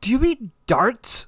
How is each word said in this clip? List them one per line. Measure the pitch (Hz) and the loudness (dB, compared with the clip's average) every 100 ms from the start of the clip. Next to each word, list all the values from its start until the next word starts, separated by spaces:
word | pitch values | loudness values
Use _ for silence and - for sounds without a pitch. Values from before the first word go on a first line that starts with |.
Do | - | 0
you | 254 | 0
mean | 320 330 214 - _ | 2 0 -8 -18 _
darts? | 160 185 247 - - | 2 2 0 -4 -4